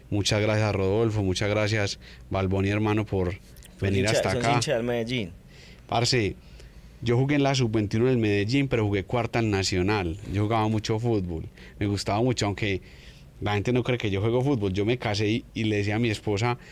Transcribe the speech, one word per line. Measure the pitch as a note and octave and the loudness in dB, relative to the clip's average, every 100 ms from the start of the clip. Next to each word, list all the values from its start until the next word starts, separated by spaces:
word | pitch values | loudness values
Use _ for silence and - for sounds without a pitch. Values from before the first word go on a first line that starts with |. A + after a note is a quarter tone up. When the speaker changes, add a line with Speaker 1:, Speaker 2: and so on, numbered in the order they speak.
| - | -4
Speaker 1:
muchas | G#2+ G2 G#2+ | -2 0 2
gracias, | G#2+ G#2+ G#2+ | 2 2 2
Rodolfo, | G2 F#2+ G#2 A#2 G#2+ | 2 2 2 2 2
muchas | F#2+ F2+ G#2 | 0 0 0
gracias, | G#2+ G#2+ A2 G2+ - - - - | 2 2 0 0 -4 -12 -20 -6
Balboni, | F#2+ F#2+ F#2+ G2 | -2 0 2 2
hermano, | G#2+ G#2+ G#2+ G#2 | 2 2 2 0
por | G2 F2+ | 0 -2
Speaker 2:
Son | F#2+ - - - - | -4 -10 -20 -20 -4
Speaker 1:
venir | F#2+ G2 G2 | 0 2 2
Speaker 2:
hincha, | |
Speaker 1:
hasta | A2+ G2 | 2 2
Speaker 2:
son | F#2 | 0
Speaker 1:
acá. | A#2 | 2
Speaker 2:
hincha | A#2+ D#3 B2 | 2 2 0
del | |
Medellín. | A#2+ A#2+ A2+ B2+ F#2 - - - - - - | 0 -2 -2 -4 -4 -8 -20 -20 -20 -20 -4
Speaker 1:
Parce, | A#2 A#2+ B2+ G2 - - - - - - - | 0 2 2 0 -2 -12 -20 -20 -20 -20 -6
yo | A2+ A#2+ | 0 2
jugué | C#3 D3 | 2 2
en | |
la | C#3 | 2
sub-veintiuno | C3+ A#2+ A2 G#2 A2+ B2 | 2 2 0 0 2 2
del | B2+ | 4
Medellín, | G#2+ G2+ G2+ C#3 C3+ | 2 2 2 2 2
pero | A#2+ G#2 | 2 2
jugué | G2+ | 0
cuarta | F#2 A#2+ A2+ A#2+ | 0 -2 -2 0
en | A2+ | 2
Nacional. | G2 F#2+ F#2 F2+ G#2+ F2 F2 - | 2 2 2 2 2 0 -4 -4
Yo | G2 G#2 | -2 0
jugaba | A2+ A2 | 2 2
mucho | A2 - A2 | 0 -2 -2
fútbol. | A#2+ A2 F2 D#2+ - - - - | 0 0 -2 -6 -10 -14 -20 -6
Me | G#2 | -2
gustaba | G2+ - G#2 | -2 -2 0
mucho, | B2+ A#2+ G#2 | 0 0 -2
aunque | F#2+ G#2+ F#2 - - - - - - | -2 -2 -2 -6 -18 -20 -20 -20 -8
la | G2+ | -2
gente | G#2 G2+ | 0 0
no | B2 | 0
cree | A#2 B2 | 0 -2
que | G#2+ | -2
yo | F#2+ | 0
juego | A2 B2 | 2 2
fútbol. | C3+ C3+ G2+ | 2 0 0
Yo | F#2 G#2 | 0 0
me | B2 | 0
casé | - G#2 G#2+ | -2 0 0
y, | A#2 - | 0 -4
y | - G#2+ | -4 0
le | G#2 | 0
decía | G#2 G#2+ | 0 0
a | |
mi | A#2+ | 0
esposa, | G#2 - G2+ A#2+ B2 - | -2 -2 0 0 -2 -8